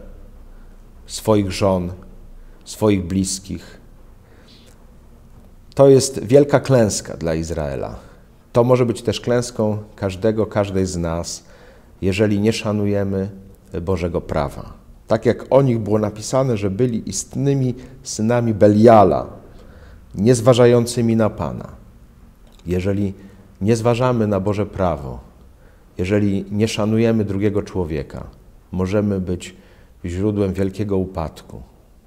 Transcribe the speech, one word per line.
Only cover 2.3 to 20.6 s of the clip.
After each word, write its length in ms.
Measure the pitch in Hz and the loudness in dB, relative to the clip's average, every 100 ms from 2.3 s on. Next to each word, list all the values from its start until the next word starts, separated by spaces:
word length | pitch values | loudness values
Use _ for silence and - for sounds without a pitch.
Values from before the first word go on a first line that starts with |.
| - - - | -20 -20 -20
swoich 420 | - - 107 98 85 | -18 -2 2 2 0
bliskich. 760 | 95 95 - - 87 - - - - - - - - - - - - - - - - - - - - - | -2 -2 -4 -10 -12 -14 -20 -20 -20 -20 -20 -20 -20 -20 -20 -20 -20 -20 -20 -20 -20 -20 -20 -20 -20 -4
To 140 | - 139 | 4 8
jest 360 | 135 131 - | 8 4 -4
wielka 360 | 101 139 143 135 | 2 4 4 2
klęska 560 | 131 131 107 - - - | 2 2 2 0 -8 -6
dla 180 | 82 | -4
Izraela. 640 | 82 80 80 71 65 52 55 - - - - - | -4 -4 -4 -6 -6 -10 -12 -18 -20 -20 -20 -4
To 120 | 120 | 2
może 220 | 120 123 120 | 4 4 2
być 160 | 107 | -2
też 180 | - 101 | -4 -4
klęską 580 | - 120 120 - 107 104 104 - | -2 -2 -2 -4 -2 -4 -8 -8
każdego, 500 | 98 92 110 110 104 | -6 -2 -2 0 -2
każdej 400 | 107 101 95 92 | -2 -2 0 -2
z 100 | 85 | -2
nas, 480 | 82 85 82 - - - - - - - | -4 -4 -8 -12 -16 -20 -20 -20 -20 -6
jeżeli 380 | 92 92 107 104 | -4 0 0 2
nie 120 | 107 | 0
szanujemy 800 | 110 110 104 101 101 98 98 98 - - - - 90 | 0 -2 -2 -2 -2 -2 -4 -4 -8 -20 -20 -14 -8
Bożego 380 | 85 90 87 82 | -4 -2 -2 -4
prawa. 520 | - 80 71 - - - - - - | -4 -4 -4 -6 -16 -20 -20 -16 -2
Tak 200 | 110 120 | 0 0
jak 200 | 101 - | -2 2
o 120 | 135 | 4
nich 160 | 135 117 | 4 0
było 200 | 101 107 | 0 0
napisane, 580 | 104 107 110 135 135 107 | 0 -4 -4 -2 0 -2
że 140 | 101 | -2
byli 380 | 95 127 110 - | -2 -2 -2 -6
istnymi 680 | - - 127 139 139 127 117 - - | -10 -8 -4 -2 0 -2 -4 -12 -18
synami 520 | - - 110 120 117 | -12 -4 0 2 0
Beliala, 720 | 101 104 104 117 113 92 67 - - - - - - - - - | 4 6 8 8 8 8 4 -4 -12 -20 -20 -20 -20 -20 -20 -14
niezważającymi 1000 | - 107 123 113 120 | 0 2 4 6 6